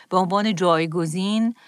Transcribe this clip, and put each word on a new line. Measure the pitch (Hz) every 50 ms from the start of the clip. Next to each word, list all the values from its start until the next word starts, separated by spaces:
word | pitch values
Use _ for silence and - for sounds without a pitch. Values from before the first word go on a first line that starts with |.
| - -
به | 185
عنوان | 185 185 170 190 202 208 220 202
جایگزین | 160 185 175 165 160 165 160 156 180 165 160 151 185 190 202 214 220 226 233 233 _ -